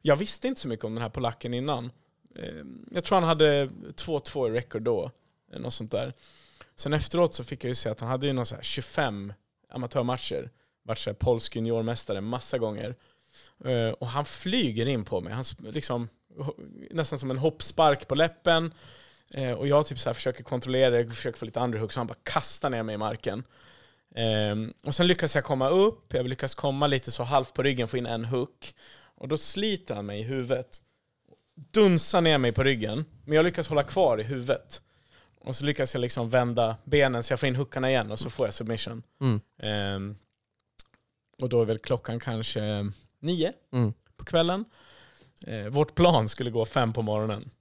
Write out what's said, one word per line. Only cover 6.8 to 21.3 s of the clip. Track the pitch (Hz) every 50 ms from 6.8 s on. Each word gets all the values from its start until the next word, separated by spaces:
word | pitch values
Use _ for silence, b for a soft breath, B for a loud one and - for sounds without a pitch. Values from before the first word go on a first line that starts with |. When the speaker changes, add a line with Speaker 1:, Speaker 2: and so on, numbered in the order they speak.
| - 143 151
Speaker 1:
efteråt | 156 147 - - 175 175 165 -
så | - 120
fick | - 147 123 -
jag | 123
ju | 123
se | - - 113
att | 110 -
han | 113 117
hade | 131 127 139
ju | 147
någon | 135 127 117
så | 110 120
här | -
tjugofem | - - - 139 - - - - 147 123 104 101 98 101 101 _ _ _ _ _ _ _
amatörmatcher. | - 127 123 113 - 139 120 123 127 120 - - - 67 120 123 _ _ _ _ _ _
Varit | _ - 110 -
så | - 127
här | 107
polsk | _ - 127 120 113 - - -
juniormästare | 117 113 113 117 113 110 113 120 117 - - 101 98
massa | 98 110 120 127 - - - 123
gånger. | 113 110 104 104 110 123 120 b b b b b b b b b b b b b -
Eh, | 131 127 117 113 113
och | - _ 127
han | 117 120 143 147
flyger | - - - - 185 202 262 196 127 104 113 117 135
in | 139 113 101
på | - - 92
mig. | 82 82
Han | 107 123 131
sp-, | - - - - 107
liksom, | 107 151 - - 127 120 117 107 _ _ _ _ - -
ho-, | 139 147 - - - - - - - -
nästan | - 165 156 - 156 131
som | 131 131
en | 131 127
hoppspark | 143 160 151 - - - - - 160 151 143 135 - -
på | 135
läppen. | 139 165 165 - _ _ 180 165 165 165 165 B B B B B B B B B B B B -
Eh, | 139 135 127
och | 120 - 139 139
jag | 139 147 151
typ | - 143 120
så | - 123
här | 117
försöker | - - 127 123 - 123
kontrollera | - 131 123 - 127 127 131 131 127
det, | 120 120 120 113
försöker | 117 - - 131